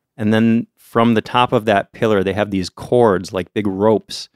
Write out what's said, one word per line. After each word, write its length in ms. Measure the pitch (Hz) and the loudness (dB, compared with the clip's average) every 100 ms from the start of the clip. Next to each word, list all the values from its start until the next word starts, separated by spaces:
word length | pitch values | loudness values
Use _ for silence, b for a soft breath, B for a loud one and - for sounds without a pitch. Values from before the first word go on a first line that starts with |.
| _ - | _ -6
and 160 | 107 | 0
then 340 | 110 113 113 - _ | 2 2 0 -4 _
from 380 | _ 117 117 | _ 0 2
the 80 | 110 | 0
top 300 | - 123 123 | 0 0 0
of 120 | 123 107 | 0 0
that 260 | 101 - | 0 -2
pillar, 300 | - 117 101 | -2 0 2
they 100 | 95 | 0
have 180 | 98 104 | -2 -2
these 180 | 95 90 | -4 -6
cords, 640 | - - 123 117 90 90 | -10 -2 2 4 2 -2
like 200 | 95 87 | -8 -6
big 140 | 110 104 | -6 -4
ropes, 600 | 95 107 104 - - - | 0 2 2 -2 -16 -16